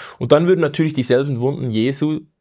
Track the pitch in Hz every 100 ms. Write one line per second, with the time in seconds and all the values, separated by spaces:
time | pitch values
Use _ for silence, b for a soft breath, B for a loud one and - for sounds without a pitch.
0 | B B 127 147 175 180 156 - 156 151
1 | 120 123 143 123 127 143 127 110 120 139
2 | 151 156 160 _